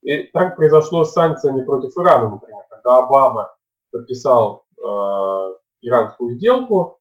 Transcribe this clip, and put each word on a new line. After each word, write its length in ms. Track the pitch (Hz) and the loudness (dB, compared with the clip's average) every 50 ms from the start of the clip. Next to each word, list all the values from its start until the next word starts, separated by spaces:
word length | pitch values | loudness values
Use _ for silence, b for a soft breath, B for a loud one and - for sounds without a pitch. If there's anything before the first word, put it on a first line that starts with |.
И 240 | _ 143 143 143 - | _ -4 -4 -4 -6
так 320 | - _ 165 180 180 - | -6 _ -2 -2 -2 0
произошло 480 | - 156 156 156 156 151 - 175 170 156 | 2 2 4 6 4 4 2 0 0 0
с 80 | 156 | 0
санкциями 500 | - 175 170 165 151 - - 139 135 131 | 0 0 0 0 0 0 -2 -2 -2 -2
против 340 | 127 - 143 127 - - - | -4 -2 -4 -4 -4 -6 -6
Ирана, 320 | 180 175 185 156 131 117 107 | 0 2 2 4 4 2 -2
например, 360 | 104 - - - - - - _ | -6 -10 -16 -20 -20 -20 -20 _
когда 300 | - - _ 123 127 127 | -20 -8 _ 2 4 4
Обама 560 | 127 127 135 139 135 127 120 110 101 - _ _ _ _ _ _ _ _ | 4 4 2 4 4 2 0 -2 -10 -10 _ _ _ _ _ _ _ _
подписал, 720 | - 120 120 - 127 - - 139 127 117 110 - - - _ _ _ | -14 -14 -10 -10 -12 -6 0 2 4 4 2 0 -4 -10 _ _ _
э, 800 | - - 98 101 101 101 98 98 98 98 98 98 95 95 95 95 _ _ _ _ _ | -14 -10 -8 -6 -4 -4 -4 -2 -4 -4 -4 -4 -6 -6 -8 -10 _ _ _ _ _
иранскую 520 | - 117 120 120 110 - - _ 123 120 120 | -6 0 0 0 0 -2 -6 _ -8 -8 -8
сделку 640 | 123 196 233 254 254 247 240 214 190 170 - - _ | -2 0 2 2 2 0 0 0 0 0 -2 -8 _